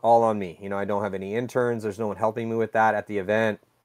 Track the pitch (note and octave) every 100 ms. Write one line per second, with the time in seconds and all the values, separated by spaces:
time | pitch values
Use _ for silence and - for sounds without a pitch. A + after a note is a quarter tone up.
0 | A2+ A#2 A2+ G#2+ F#2+ D#2+ G2 G2 G2 G#2
1 | G#2 F#2+ F#2+ A2 B2 C3 A#2+ A#2 G#2+ G2
2 | A2 G2 A2 A2 A2+ A2+ A2 A2+ A2 G#2
3 | G2+ G#2 F#2+ G#2+ A2+ G#2 _ _